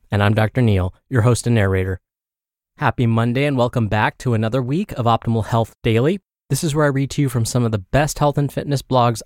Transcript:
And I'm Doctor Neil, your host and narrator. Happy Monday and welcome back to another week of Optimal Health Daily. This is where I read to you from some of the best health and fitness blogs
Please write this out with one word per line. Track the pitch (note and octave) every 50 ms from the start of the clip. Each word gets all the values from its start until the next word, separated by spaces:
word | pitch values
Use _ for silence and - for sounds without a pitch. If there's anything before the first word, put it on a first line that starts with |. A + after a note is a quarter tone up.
| _ _
And | - G2+ G2+
I'm | G#2 G#2
Doctor | A2 A2 G#2+ - B2+
Neil, | B2 A2 G2+ F#2+ F2+ F2+ - _ _ _
your | C3+ A#2+ G#2+
host | B2 A#2+ - -
and | A#2+ A#2+
narrator. | A2+ G2 G2 F#2+ F#2+ F#2 F#2+ F#2 - - _ _ _ _ _ _ _ _ _ _ _ _ _ _
Happy | - D3+ B2 - - B2
Monday | A2+ A2+ A2+ A2+ A#2+ A#2 C3 C#3+
and | D3 C#3
welcome | B2+ A#2+ B2 - B2+ A2 G2
back | A2 G#2+ A2+ D3 - -
to | - B2+ A#2
another | A2 A2+ A2+ B2 C3+
week | B2+ A#2+ C#3+ F3+ G#3+ - -
of | - A2+
Optimal | A#2 A2+ - - A#2 A2+ A2+ G#2
Health | - - A#2 A2 - - _ -
Daily. | A#2 A2 A2+ B2+ D#3 G3+ G3 - _ _ _ _ _
This | C#3 - -
is | D#3 C#3
where | D#3 D3+
I |
read | C#3+ C3+ C3+ C#3 C3
to | - -
you | C#3+
from | C3 - A#2+ A2+
some | - - B2 A#2+
of | A2+ A2
the | G2+
best | F#2 - - C3 D3+ C#3+ - -
health | D3 D3 C#3
and | D3 C#3+ C3
fitness | - - - D3+ D#3 B2+
blogs | - - C3 B2+ A#2 A#2+ A#2 - -